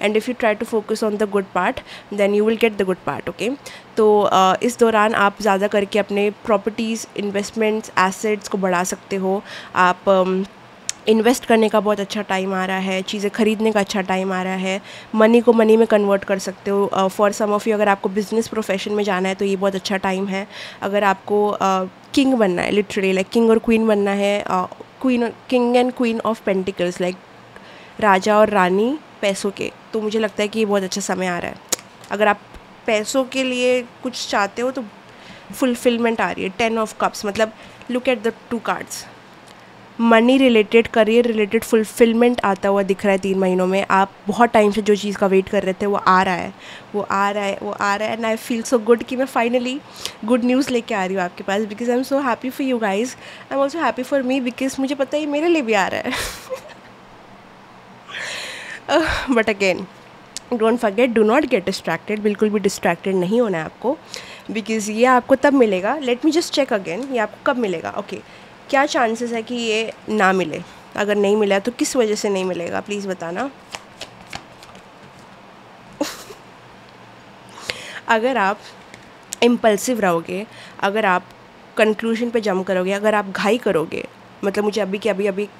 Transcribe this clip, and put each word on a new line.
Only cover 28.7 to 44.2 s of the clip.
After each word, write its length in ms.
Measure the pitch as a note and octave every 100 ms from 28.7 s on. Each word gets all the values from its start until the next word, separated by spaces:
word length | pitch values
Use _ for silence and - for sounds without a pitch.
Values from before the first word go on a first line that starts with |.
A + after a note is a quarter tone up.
| F#3+ A#3 D4+ - -
पैसों 300 | G3+ G3 G3+
के, 200 | - - - -
तो 80 | A3
मुझे 180 | G#3+ A3
लगता 220 | G#3+ G#3
है 60 | G#3
कि 120 | G#3+
ये 60 | G#3+
बहुत 180 | G3+
अच्छा 180 | F#3 G3+
समय 260 | - F3+ F#3
आ 100 | F3
रहा 140 | -
है। 60 | - - - - - -
अगर 160 | G3+ G#3
आप 120 | G#3 - - - - -
पैसों 360 | G#3+ G#3+ C4+
के 200 | B3 C4
लिए 380 | C4 B3 B3 B3+
कुछ 480 | A#3 - B3+ - -
चाहते 320 | A#3 G3+ A#3
हो 100 | B3
तो 120 | C4+ G#3+ - - - - - - G3+
fulfillment 640 | C4 A#3+ B3 A#3 A#3 A3
आ 100 | F#3
रही 120 | -
है, 60 | F#3+
Ten 280 | F#3+ A3+ A3+
of 160 | G#3+ -
cups, 220 | F#3 - G#3
मतलब, 280 | G3+ A3 - - - -
look 140 | A#3+ B3
at 120 | A#3+
the 140 | A3+ - -
two 60 | A#3 -
cards। 500 | F3+ - - - - - - - - - - - -
money 360 | A#3 A3+ A#3+ C4
related, 500 | C4+ A3 G#3 A#3 A3+
career 380 | A#3 G#3+ A#3 B3
related 380 | G#3+ G3+ A3+
fulfillment 800 | - A3+ G#3 - A#3 A3+ A#3+ B3
आता 260 | G3+ G3 G3
हुआ 140 | G3+
दिख 200 | G3 G3
रहा 80 | G3+
है 60 | F#3+
तीन 220 | G3 F#3+
महीनों 280 | F#3 F#3 F#3
में। 180 | F#3+ -
आप 200 | F#3+ G3 -